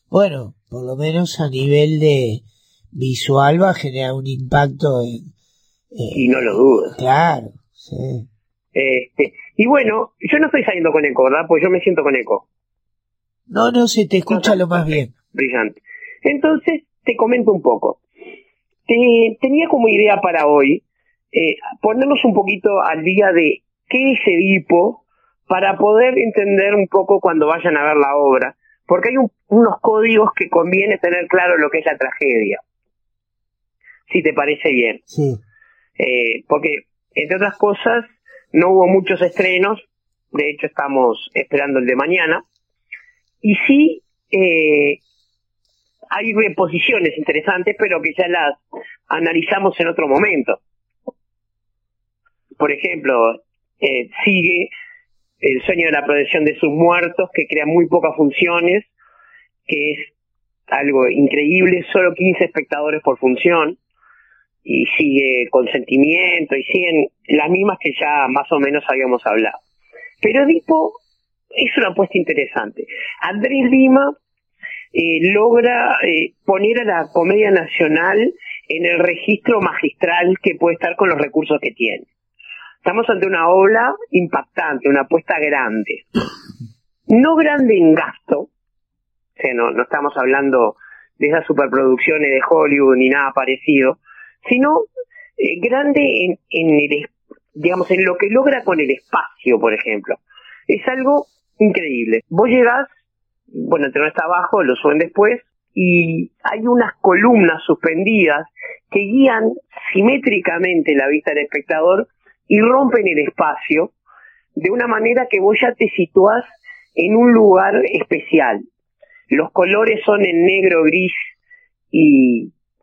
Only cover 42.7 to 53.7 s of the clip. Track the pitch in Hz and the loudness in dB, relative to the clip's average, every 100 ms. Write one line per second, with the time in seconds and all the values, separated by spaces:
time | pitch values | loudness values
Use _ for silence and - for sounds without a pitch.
42.7 | _ _ - _ _ _ _ 208 196 - | _ _ -20 _ _ _ _ -2 0 2
43.7 | 277 311 - _ _ _ 196 185 165 156 | 4 2 0 _ _ _ -2 0 0 2
44.7 | 147 143 143 _ _ _ _ _ _ _ | 2 0 -4 _ _ _ _ _ _ _
45.7 | _ _ _ _ 196 226 208 208 156 175 | _ _ _ _ -8 -4 -2 -2 -2 -4
46.7 | 165 - 220 165 151 151 151 175 180 185 | -2 -2 -2 -2 -4 -4 -4 -2 -4 -4
47.7 | 208 208 170 156 156 175 175 147 139 _ | -2 -2 -2 -4 -4 -2 -2 -2 -4 _
48.7 | - - - - 156 165 165 165 196 196 | -20 -20 -20 -8 -4 -2 -2 -2 0 0
49.7 | 180 165 170 151 135 208 160 120 - _ | 0 -2 -2 0 0 2 0 -2 -6 _
50.7 | _ _ _ - - _ _ _ _ _ | _ _ _ -20 -20 _ _ _ _ _
51.7 | _ _ _ _ _ _ _ _ - 147 | _ _ _ _ _ _ _ _ -4 -4
52.7 | 143 180 175 135 123 113 117 _ _ _ | -2 -6 -4 -2 2 0 -2 _ _ _